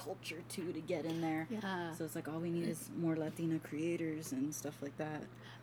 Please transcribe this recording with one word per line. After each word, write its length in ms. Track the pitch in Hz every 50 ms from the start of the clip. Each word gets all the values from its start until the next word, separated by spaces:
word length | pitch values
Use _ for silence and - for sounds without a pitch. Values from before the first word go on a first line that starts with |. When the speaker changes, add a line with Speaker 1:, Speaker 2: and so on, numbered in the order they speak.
| -
Speaker 1:
culture 380 | - 190 - - - 160 160 170 -
too 240 | - - 170 175 -
to 80 | 156
get 240 | 160 156 180 160 143
in 160 | 165 165 165
there. 260 | 165 160 156 156 160 160
Speaker 2:
Yeah. 440 | 240 214 208 196 190 175 175 165 160
Speaker 1:
So 100 | 170 165
it's 100 | 156 -
like, 120 | 165 156 -
all 120 | 151 165
we 100 | 170 170
need 180 | 170 170 165 170
is 220 | 165 160 - - - -
more 180 | 170 165 160
Latina 440 | 160 156 156 156 - 165 165 160 160
creators 720 | 151 - 147 147 160 170 170 170 165 160 156 151 160 -
and 220 | 135 127 135 151 156
stuff 280 | - - 147 151 -
like 160 | - 143 - -
that. 260 | 156 156 156 147 - - - - - - - -